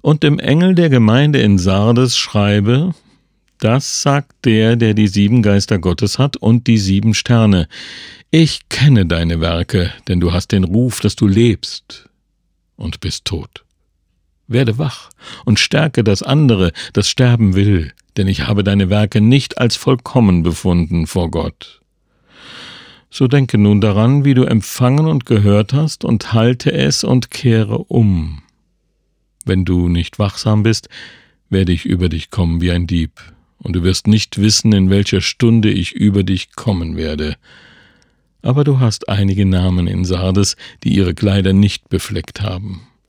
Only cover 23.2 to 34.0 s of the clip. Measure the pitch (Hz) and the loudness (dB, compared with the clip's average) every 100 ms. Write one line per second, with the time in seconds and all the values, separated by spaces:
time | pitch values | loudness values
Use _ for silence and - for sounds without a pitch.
23.2 | 127 143 131 104 104 104 107 98 113 143 | 2 2 2 2 4 4 2 2 2 2
24.2 | 139 127 127 113 - - 123 143 160 120 | 2 2 2 0 -2 -2 0 2 0 -2
25.2 | - 110 101 104 104 135 156 - - 110 | 0 2 4 2 2 -2 -2 -4 -2 -2
26.2 | - 110 113 123 - - 139 143 - 127 | 0 0 2 0 -2 -2 -2 -2 0 -2
27.2 | 120 - 127 113 107 110 - 127 107 87 | -2 -4 0 0 0 -6 -2 0 2 0
28.2 | 78 73 _ _ _ _ _ _ _ _ | -4 -10 _ _ _ _ _ _ _ _
29.2 | _ _ - 95 90 90 87 85 85 - | _ _ -4 -2 0 -2 0 -2 -4 -4
30.2 | 101 - 110 107 107 110 - - - - | -4 -2 -2 0 0 -2 -6 -20 -20 -20
31.2 | _ _ _ 95 90 85 - 92 90 80 | _ _ _ -2 0 -2 -2 -2 -2 -4
32.2 | - - 85 85 87 87 87 87 78 - | -8 -4 -2 -2 -2 -2 -2 -4 -4 -10
33.2 | - _ _ _ - 87 87 95 | -20 _ _ _ -6 -2 0 0